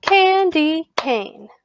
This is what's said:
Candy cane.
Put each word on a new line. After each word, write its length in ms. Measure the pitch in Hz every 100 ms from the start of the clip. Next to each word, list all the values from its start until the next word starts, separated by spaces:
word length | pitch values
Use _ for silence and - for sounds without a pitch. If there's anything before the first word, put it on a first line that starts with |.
Candy 880 | - 392 381 381 381 330 302 320 320
cane. 540 | - 277 233 196 - 208 _